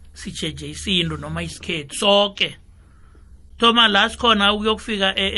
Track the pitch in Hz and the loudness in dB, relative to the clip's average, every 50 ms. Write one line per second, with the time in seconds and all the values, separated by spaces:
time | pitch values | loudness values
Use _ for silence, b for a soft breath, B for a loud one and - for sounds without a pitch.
0 | b b - - - 190 - - 175 160 143 139 156 143 151 - - - 190 175 | b b -18 -14 -14 -12 -10 -8 -8 -8 -8 -8 -10 -12 -12 -8 -4 0 0 0
1 | 170 165 156 143 147 151 160 165 175 160 - - - - 175 156 143 139 - - | 0 -2 -4 -6 -8 -8 -8 -8 -8 -8 -10 -10 -8 -8 -6 -6 -8 -10 -6 0
2 | 214 202 202 202 202 196 196 - 196 - - - - b b b b b b b | 2 4 4 4 4 2 -2 -4 -6 -6 -6 -10 -20 b b b b b b b
3 | b b b b b b b b b - - - 226 233 226 240 226 214 196 196 | b b b b b b b b b -20 -4 0 2 4 4 4 4 4 4 4
4 | 214 226 220 - - 233 220 202 202 202 208 214 214 220 220 214 - - 220 196 | 2 2 0 0 2 2 4 4 4 2 2 2 0 0 -2 -2 -4 -4 -2 0
5 | 196 190 190 - 196 196 214 | 0 0 0 0 -2 0 0